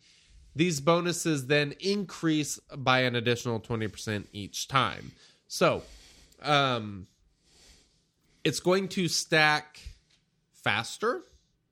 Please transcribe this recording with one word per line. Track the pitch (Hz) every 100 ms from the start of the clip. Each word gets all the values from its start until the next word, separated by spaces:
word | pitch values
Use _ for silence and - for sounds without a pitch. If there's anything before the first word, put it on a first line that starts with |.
| _ _ _ - - 131
These | 180 147
bonuses | 139 170 175 165 170 151 127
then | 147 143 -
increase | 180 202 175 - 165 156 143 - - 143
by | 127 127
an | 127 120
additional | 117 117 123 113
twenty | - 117 110
percent | - - 104 -
each | 104 95 - -
time. | 131 113 50 50 - - _ -
So, | - 170 101 - - - - - _
um, | 143 147 135 120 107 101 92 _ _ _ _ _ - - _ _ _ _ _ _
it's | 160 151
going | 175 190 190
to | 196 170
stack | - - 160 151 151 - - - - _ _ _ _ _ _
faster. | - 104 113 - 214 359 - - _ _ _